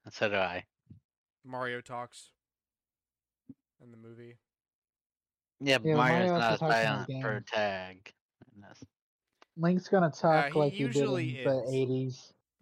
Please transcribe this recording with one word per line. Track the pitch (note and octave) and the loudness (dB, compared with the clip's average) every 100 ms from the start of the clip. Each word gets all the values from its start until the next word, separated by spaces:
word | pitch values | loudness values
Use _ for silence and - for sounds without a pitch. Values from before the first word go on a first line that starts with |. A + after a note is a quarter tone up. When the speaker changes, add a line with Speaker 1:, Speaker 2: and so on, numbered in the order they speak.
| - | -20
Speaker 1:
so | - A2 | -4 -2
do | G2+ | 0
I. | F2+ F2+ - _ _ F#2+ _ _ _ _ | -2 -4 -12 _ _ -20 _ _ _ _
Speaker 2:
Mario | B2+ B2+ B2+ B2 | -14 -8 -8 -8
talks | A#2+ A#2+ B2 - - _ _ _ _ _ _ _ _ _ _ _ - - _ _ | -10 -14 -14 -18 -20 _ _ _ _ _ _ _ _ _ _ _ -20 -20 _ _
in | B2+ | -20
the | A2+ | -20
movie. | A2+ A#2 A#2+ A#2+ _ _ _ _ _ _ _ _ _ _ _ _ | -20 -20 -20 -20 _ _ _ _ _ _ _ _ _ _ _ _
Speaker 1:
Yeah, | C#3 C3 | 0 0
but | C3+ | 2
Speaker 3:
Yeah, | D3+ | 2
Speaker 1:
Mario's | |
Speaker 3:
Mario | B2+ - F3+ | 4 2 2
Speaker 1:
not | F3 A#2 | 2 0
a | G#2+ | 0
Speaker 3:
also | |
talks | - A2+ | 2 2
in | A2 | 2
the | G#2 | -2
Speaker 1:
silent | G#2 | -4
Speaker 3:
game. | C3 A#2+ G#2 | -6 -4 -6
Speaker 1:
protag | F#2+ A2 G#2 F#2+ F#2 F#2 - - _ _ - | -4 -2 -2 -4 -10 -16 -20 -20 _ _ -20
in | G2+ | -20
this. | G2+ - - _ _ _ _ _ _ - | -20 -20 -20 _ _ _ _ _ _ -2
Speaker 3:
Link's | E3+ F3+ - | 0 0 4
gonna | G3 E3 - E3+ | 4 4 2 4
Speaker 2:
Uh, | D#3 C#3+ | 4 4
Speaker 3:
talk | |
Speaker 2:
he | D3+ | 2
Speaker 3:
like | C#3+ | 2
he | C#3+ C3+ | 0 0
did | C#3+ C#3 | 2 2
in | C3 | 0
Speaker 2:
usually | B2+ C3 | -2 -2
Speaker 3:
the | C3+ C3 | 0 0
Speaker 2:
is. | B2 | 0
Speaker 3:
eighties. | C3+ C3 C3 C3 B2+ - _ _ _ | 0 0 0 -4 -8 -16 _ _ _